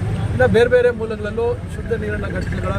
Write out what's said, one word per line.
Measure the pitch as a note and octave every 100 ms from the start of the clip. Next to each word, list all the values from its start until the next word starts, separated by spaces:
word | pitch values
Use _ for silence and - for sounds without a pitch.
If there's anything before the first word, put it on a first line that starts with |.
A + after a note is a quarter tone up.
| - - -
ಇನ್ನು | - B3+
ಬೇರೆ | G3+ A#3+
ಬೇರೆ | B3 A#3+
ಮೂಲಗಳಲ್ಲೂ | A3+ A3 G#3+ G#3 A3 A#3 B3 - -
ಶುದ್ಧ | -
ನೀರಿನ | A3+ G#3+ G#3 G3
ಘಟಕಗಳ | F#3 - F#3+ F#3+